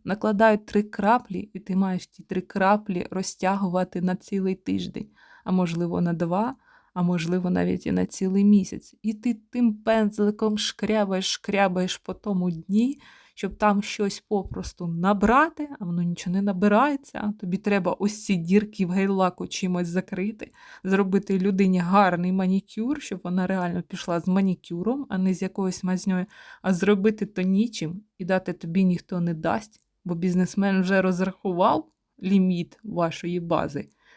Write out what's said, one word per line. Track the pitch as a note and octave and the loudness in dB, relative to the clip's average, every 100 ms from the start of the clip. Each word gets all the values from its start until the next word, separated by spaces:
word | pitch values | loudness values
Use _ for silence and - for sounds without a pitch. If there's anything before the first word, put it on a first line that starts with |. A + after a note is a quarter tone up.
накладають | - G#3 G#3+ G3+ A3 G#3 G#3+ | -6 -2 0 4 6 4 2
три | G#3 | 0
краплі, | G#3 - G3 B3 - F#3 - | 0 0 2 2 0 -10 -10
і | F#3+ | -12
ти | - F#3+ | -2 0
маєш | F#3+ F#3 - | 0 -2 -8
ті | - | -18
три | - F#3 | -6 -6
краплі | F3+ G3+ F#3+ G#3 G#3+ F3+ - | -4 2 4 4 0 -6 -6
розтягувати | F#3 F#3+ - F#3 G3 G3 F3+ F3+ F3+ | -6 -6 -2 -2 0 0 0 -2 -2
на | F3+ F#3 | -2 -2
цілий | - G3 F#3+ | -4 -2 -2
тиждень, | F#3+ - F#3+ F3 - - _ - - | -4 -4 -4 -4 -8 -12 _ -20 -14
а | - | -2
можливо | F#3 E3+ E3+ F3 F3+ | 0 2 0 -2 0
на | E3+ | 0
два, | E3 E3+ F#3 A#3 - _ _ _ | 0 0 0 -2 -6 _ _ _
а | F3+ | -2
можливо | F3 F3+ D#3+ F3+ F3+ | 0 0 0 -2 0
навіть | F3+ F3+ F#3 - | 0 0 -2 -2
і | |
на | F3+ F#3+ | -2 -2
цілий | - F#3+ G3 | -2 0 4
місяць. | G3+ G#3 F#3 - - _ | 6 6 4 -6 -14 _
І | G#3+ | -8
ти | G#3+ A#3+ | -4 -4
тим | A#3 _ B3 A#3 | -6 _ 0 0
пензликом | G#3+ A3+ A3 G#3+ G#3+ G#3 G#3 A3 G#3+ | 0 0 2 2 2 0 0 0 0
шкрябаєш, | - - G3+ G#3+ G3 F#3+ F#3+ | -4 -4 0 0 0 -2 -2
шкрябаєш | - - G3 G3 F3+ F#3 - | -6 -2 2 2 2 -2 -4
по | - | -10
тому | F#3 G#3 F#3 F3+ | -8 -4 0 0
дні, | E3 E3+ G#3 B3 C#4+ - - _ - | -4 0 2 2 -2 -14 -20 _ -10
щоб | G3 - | -8 0
там | G#3 G3+ | 2 2
щось | - - G3+ - | -2 -4 -4 -4
попросту | - G3+ F#3 F#3 - - E3+ | -4 -4 -4 -8 -10 -8 -6
набрати, | E3+ F#3 G#3 G#3 C4 D#4+ D#4+ D4 - | -2 0 2 4 4 2 -2 -10 -8
а | |
воно | F3 E3+ | -6 -2
нічого | F3 F3 F3+ F#3+ | -2 -4 -4 -2
не | |
набирається, | G3+ F#3 G3+ G#3 D4 C#4 - - | 0 2 4 4 4 0 -6 -6
а | G#3 G#3+ | -6 -6
тобі | F3+ F#3+ | -4 -4
треба | G#3 G3+ F3 | 0 0 0
ось | - G3+ G#3 | 0 -2 -2
ці | - F#3 | -2 -2
дірки | E3 G3+ G#3+ G#3 F3 | 2 2 2 -2 -2
в | |
гель-лаку | F#3+ G3 F#3+ F#3 F3+ F3+ | 0 0 2 0 -2 -8
чимось | - F#3 F3+ E3+ | -6 -2 -2 -2
закрити, | F3+ F#3 F#3 G#3 A3 - - - - | -4 -4 -6 -6 -6 -14 -18 -20 -10
зробити | F#3 F#3+ F#3+ G3 G3+ F#3+ | 0 2 2 0 0 0
людині | G3 F#3+ F#3+ F#3 | 2 4 4 4
гарний | F3 G3 F#3+ F3 F3+ | 4 4 4 2 0
манікюр, | F#3+ F#3 F#3+ - - A#3 D4 | 0 2 0 -2 -6 -4 -4
щоб | - F3+ | -6 -10
вона | F3+ F#3 F3+ | -4 -2 -2
реально | F#3+ F3 F3 | -2 -2 -4
пішла | - F#3 - E3+ | -8 -10 -4 -2
з | F#3 | 0
манікюром, | F#3 F#3+ F3+ - E3+ G3 C#4 - | 2 0 -2 -6 -6 -4 -4 -4
а | F#3+ | -2
не | F#3+ | 0
з | F3+ | 0
якоюсь | F#3+ - F#3+ F3+ | -4 -4 -4 -2
мазньою, | F#3 F#3 G3 F3+ F#3+ - - - | -2 -2 0 -2 -4 -10 -20 -6
а | F#3 | -2
зробити | F3 F#3+ G#3 G#3+ G#3+ G3 | 2 2 2 2 0 -4
то | - | -4
нічим | F#3 F#3+ A#3+ - D#3+ F#3 - - | 0 0 0 -4 -8 -8 -14 -10
і | |
дати | F3 F#3+ F#3 | -2 -2 -2
тобі | F3 E3 F3+ | -8 -4 2
ніхто | F#3 F3 - F3+ | 2 0 -4 -4
не | E3+ | -2
дасть, | D#3+ E3 G#3+ - _ _ _ | -2 -2 -4 -6 _ _ _
бо | F3 | -8
бізнесмен | E3+ F#3 F3+ F3+ - G3 F#3+ | -2 0 2 2 0 2 2
вже | F#3 F#3+ | 2 2
розрахував | F#3 F3 F#3+ - G3 F3 G#3 D#4 - _ _ _ | 2 0 -2 -4 -4 2 2 2 -4 _ _ _
ліміт | F#3 G3 F#3 F3 E3+ - | 2 4 4 0 -4 -12
вашої | G#3+ E3+ E3 - F3 F3 | -8 -2 -2 -4 -6 -4
бази, | E3+ D#3+ D3 C#3 - _ _ | -2 -2 -2 -6 -10 _ _